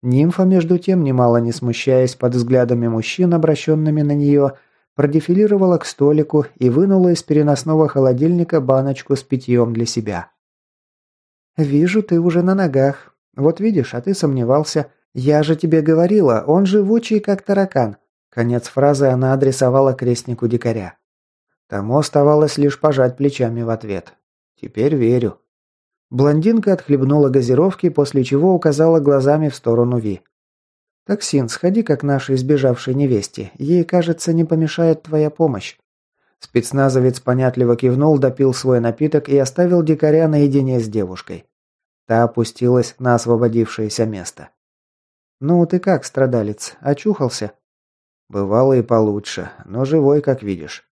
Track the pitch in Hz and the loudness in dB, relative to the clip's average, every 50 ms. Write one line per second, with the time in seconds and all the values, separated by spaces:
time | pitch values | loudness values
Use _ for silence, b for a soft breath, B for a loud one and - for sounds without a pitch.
0 | - 123 123 131 147 170 175 - 190 185 190 185 165 165 180 175 175 - 190 180 | -2 0 0 2 2 2 0 0 0 2 2 2 2 2 -2 -2 0 0 0 0
1 | 160 135 131 127 123 120 117 120 117 117 117 - - 120 117 - - 135 131 127 | 0 0 0 2 2 4 2 2 0 -2 -6 -4 -4 -6 -4 -2 0 0 2 2
2 | 131 127 127 _ - 123 120 127 120 120 127 127 123 120 123 120 117 117 113 113 | 2 0 -2 _ -4 -2 0 0 0 2 2 2 2 2 0 -2 -2 -2 -2 -4
3 | 110 - - - 180 175 175 165 156 156 156 143 - - 156 156 156 156 151 151 | -4 -6 -2 0 0 2 2 2 2 0 -2 -2 0 -2 0 0 0 0 0 0
4 | 147 147 147 147 143 143 143 143 139 139 135 b b b b b b b b - | 0 0 0 0 2 2 4 4 2 0 -2 b b b b b b b b -2
5 | 139 143 143 160 151 - 175 190 214 208 208 196 190 185 180 160 - - - - | -2 0 0 0 0 0 0 2 2 2 2 2 2 2 2 0 -2 -8 -4 0
6 | 139 143 151 151 151 151 - 151 143 - _ _ 127 123 120 143 185 196 196 190 | 2 2 4 2 0 0 0 -2 -2 -2 _ _ 0 0 2 2 2 2 2 2
7 | 180 180 175 165 - _ 151 151 151 147 143 131 - 156 156 156 156 143 - 139 | 4 2 2 0 -2 _ 0 2 2 2 0 -2 -2 -2 2 2 2 2 2 2
8 | 131 131 127 123 143 165 175 175 170 170 - 156 135 127 135 131 135 139 139 135 | 2 2 2 2 0 0 0 0 -2 0 -2 -2 0 2 0 0 0 -2 -4 -6
9 | - _ 123 127 - _ 135 127 - - 123 120 120 117 117 113 117 113 - 120 | -4 _ -4 -4 -4 _ -6 -6 -2 0 2 2 2 0 0 -4 -4 -4 -4 -6
10 | 107 107 101 85 85 _ _ _ _ _ _ _ _ _ _ _ _ _ _ _ | -6 -6 -8 -8 -10 _ _ _ _ _ _ _ _ _ _ _ _ _ _ _
11 | _ _ _ _ _ _ _ _ _ _ _ - 156 143 139 143 165 180 185 220 | _ _ _ _ _ _ _ _ _ _ _ -2 -2 0 2 2 2 2 2 0
12 | 208 - 180 170 165 175 160 175 175 185 190 196 190 165 131 135 135 139 139 - | -2 0 0 0 2 2 0 2 2 2 0 0 0 0 0 2 2 2 0 -4
13 | - _ _ _ _ _ _ - 135 156 165 - 196 226 214 170 120 - - 120 | -14 _ _ _ _ _ _ 0 0 0 0 2 -2 -2 0 0 -2 -4 -6 -8
14 | 123 190 196 190 - 151 135 131 117 117 131 147 151 - - 156 143 b b b | -4 -4 -4 -2 -2 -2 -2 -2 0 0 0 0 0 -2 -4 -6 -6 b b b
15 | b b _ 127 127 139 147 147 151 147 165 151 - 165 156 160 147 156 160 160 | b b _ -4 0 2 2 2 2 0 -2 -2 0 0 2 2 2 2 2 2
16 | 170 180 208 214 185 135 117 107 - 139 156 185 202 190 190 214 202 190 220 233 | 2 2 2 2 4 4 2 0 0 2 2 2 2 2 2 2 2 2 0 0
17 | 233 - 220 208 208 - 202 190 - - 202 196 196 190 - 139 123 110 101 _ | 0 0 -2 -2 0 -2 -4 -4 -2 -4 -2 -2 -2 -2 0 -2 -2 -2 -4 _
18 | _ _ _ _ _ _ _ - 117 120 120 120 117 - - 135 135 143 147 135 | _ _ _ _ _ _ _ -4 -2 -2 -2 -4 -4 -6 -4 0 2 2 2 2
19 | 139 135 127 127 131 131 135 135 139 139 131 - 135 127 123 135 135 135 123 - | 2 0 2 0 0 0 0 2 0 0 0 0 0 0 2 2 2 2 0 -2
20 | 127 120 123 117 - - 120 - - 117 120 120 - 120 113 110 95 90 - _ | -2 -4 -4 -4 -4 -10 -8 -4 -2 -2 -2 -2 -2 -4 -6 -6 -8 -12 -16 _
21 | _ _ _ _ _ _ _ _ _ _ _ _ _ _ - 101 98 107 123 147 | _ _ _ _ _ _ _ _ _ _ _ _ _ _ -10 -8 -4 -2 0 0
22 | 147 - - 147 143 143 151 151 151 147 - - 143 143 139 - - 151 143 131 | -2 0 0 2 2 4 4 2 2 0 0 0 -2 -2 -2 0 -2 0 2 2
23 | 131 123 127 - 139 143 135 - 127 117 117 120 117 113 113 110 - 110 101 90 | 0 0 0 0 -2 -2 0 0 -4 -4 -4 -6 -6 -6 -6 -6 -6 -10 -10 -10
24 | - - _ _ _ _ _ _ _ _ _ _ - - _ 107 113 143 156 139 | -10 -14 _ _ _ _ _ _ _ _ _ _ -18 -14 _ -2 -2 0 0 2
25 | 120 113 123 123 117 104 - _ _ _ _ _ _ _ _ _ _ _ _ _ | 2 2 2 2 0 -2 -6 _ _ _ _ _ _ _ _ _ _ _ _ _
26 | _ _ - 123 139 147 147 156 160 214 233 226 202 202 190 180 - - 143 135 | _ _ -2 0 2 2 2 2 2 2 0 0 0 0 -2 -2 0 -2 0 0
27 | 131 131 143 151 147 135 127 135 123 117 127 123 165 190 185 - - 175 - - | 2 2 2 2 2 4 2 0 2 2 2 2 2 0 0 -2 -4 -2 0 0
28 | 143 135 - 139 127 127 139 139 156 185 185 170 - 156 143 143 160 165 165 160 | -2 0 0 -2 -2 0 0 0 2 2 0 2 0 0 2 2 2 2 4 2
29 | 143 143 143 139 131 139 147 156 156 147 131 - _ 120 113 117 120 123 123 120 | 2 2 2 2 2 2 0 2 0 -2 -4 -4 _ -2 0 2 2 0 0 -2
30 | 110 107 95 - _ _ _ _ _ _ _ _ _ _ _ _ _ _ _ _ | -4 -4 -8 -8 _ _ _ _ _ _ _ _ _ _ _ _ _ _ _ _
31 | _ - 202 202 - - - 143 127 113 - - - 175 196 226 226 - 151 127 | _ -6 -6 -6 -4 -2 -2 -2 -2 -2 -6 -2 -2 0 0 0 0 0 -2 -2
32 | - 143 143 135 - - 135 131 127 131 151 143 131 131 123 123 - 135 127 139 | 0 -2 -2 -2 -2 -2 -2 -2 0 0 0 2 2 0 0 -2 -4 -6 -2 -2
33 | 143 135 123 104 98 - _ - - 95 _ - 135 143 175 180 170 170 - 180 | 0 0 0 -2 -2 -6 _ -14 -14 -14 _ -10 -2 0 0 0 0 0 0 0
34 | 165 170 165 165 - 175 165 165 165 160 170 160 160 151 - - 170 165 160 156 | 0 0 -4 -4 -2 -2 0 0 0 0 0 -2 -2 -2 -2 0 0 0 0 0
35 | _ - 151 156 151 151 151 _ 165 156 127 98 - - - _ _ _ _ _ | _ -4 -2 -2 -2 -2 -2 _ -2 -2 -2 -4 -10 -14 -20 _ _ _ _ _
36 | _ _ _ _ _ _ _ _ - - _ 123 117 - - 139 135 135 127 131 | _ _ _ _ _ _ _ _ -20 -2 _ -2 -2 0 -2 0 0 2 2 2
37 | 127 131 127 - _ - 127 131 131 127 127 127 123 120 120 117 - 127 123 131 | 0 0 -2 -2 _ -2 -2 0 0 -2 0 0 0 0 0 0 0 0 0 2
38 | 147 156 156 139 131 131 123 - 139 135 127 131 - 131 127 123 117 117 113 - | 2 2 2 2 2 -2 0 0 0 0 0 -2 -2 0 0 0 0 -2 -4 -2
39 | 151 151 151 151 143 - 139 139 135 127 - - 180 175 180 175 165 156 160 143 | -4 0 0 -2 0 2 0 0 0 0 -2 -2 0 2 2 0 2 0 0 0
40 | - 151 151 160 165 156 151 147 143 143 135 143 135 131 127 123 113 110 104 110 | 2 2 2 2 2 2 2 2 2 2 2 0 0 0 -2 -2 -4 -4 -4 -4
41 | 98 90 92 90 - - 90 85 _ _ _ _ _ _ _ _ _ _ _ _ | -6 -6 -8 -14 -14 -16 -16 -16 _ _ _ _ _ _ _ _ _ _ _ _
42 | _ _ 113 113 117 113 - - 117 110 - - 123 123 123 127 117 - - _ | _ _ 2 2 2 2 0 -2 -4 -4 -4 -2 0 2 2 2 0 -2 -6 _
43 | 127 123 120 117 - 117 120 113 120 117 110 117 113 107 - - 110 104 - - | 0 0 0 0 2 0 0 2 2 0 2 0 -2 -2 -4 -8 -8 -6 -4 -4
44 | 113 113 107 95 87 - - - 71 - _ _ _ _ _ _ _ _ _ _ | -4 -4 -4 -8 -12 -14 -16 -18 -20 -20 _ _ _ _ _ _ _ _ _ _
45 | _ _ _ _ _ _ _ _ 131 147 175 175 170 165 - 180 175 196 185 147 | _ _ _ _ _ _ _ _ -2 0 2 2 2 2 0 -2 0 0 -2 -2
46 | - - _ - 135 127 123 120 107 104 104 - - - - _ - 139 143 143 | -4 -6 _ -2 0 0 0 -2 -2 -2 -6 -10 -14 -18 -18 _ -4 -4 -4 -2
47 | - 214 202 - 147 120 - - 107 104 - _ _ _ _ _ _ _ _ _ | -2 -4 -2 -2 -2 -4 -4 -6 -10 -12 -12 _ _ _ _ _ _ _ _ _
48 | _ _ _ _ _ _ - 101 101 95 104 117 131 135 135 127 110 - 120 113 | _ _ _ _ _ _ -6 -6 -4 0 2 2 4 4 2 2 0 0 0 2
49 | 110 107 101 101 104 - - - 87 98 - - - - 95 117 131 135 151 160 | 2 0 -2 -4 -8 -10 -12 -12 -12 -14 -16 -20 -20 -12 -6 -6 -4 -2 0 0
50 | 143 139 143 151 143 - 131 120 - 101 98 85 76 73 - - _ _ _ | 2 2 2 0 0 -2 -4 -4 -4 -8 -8 -8 -8 -14 -16 -18 _ _ _